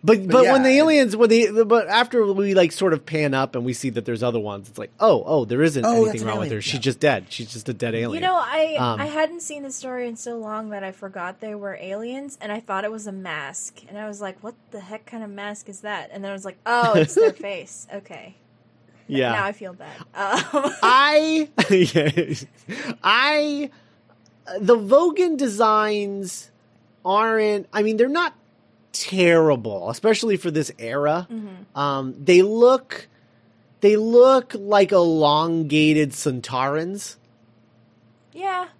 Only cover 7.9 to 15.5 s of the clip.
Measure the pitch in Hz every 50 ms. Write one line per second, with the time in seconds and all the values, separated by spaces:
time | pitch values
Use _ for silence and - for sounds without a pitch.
7.9 | 113 113 117 120 294 330 359 370 370 349 277 226 262 320 311 320 311 294 254 240
8.9 | 226 214 277 302 294 311 311 311 339 339 - - 302 294 277 269 262 - - 262
9.9 | 254 247 247 240 233 226 - 240 233 233 226 214 214 214 220 214 208 202 196 190
10.9 | 190 _ - 196 190 196 175 180 190 _ - 220 208 208 202 202 190 - - 185
11.9 | 190 208 226 240 254 269 277 285 269 _ - 214 208 220 226 - 196 190 202 208
12.9 | 220 220 208 208 196 190 185 180 156 151 143 135 196 - - - _ - _ -
13.9 | 190 202 214 214 208 196 208 190 185 _ - 220 240 _ _ _ - 208 190 180
14.9 | 214 220 220 - - 226 220 208 202 202 202 208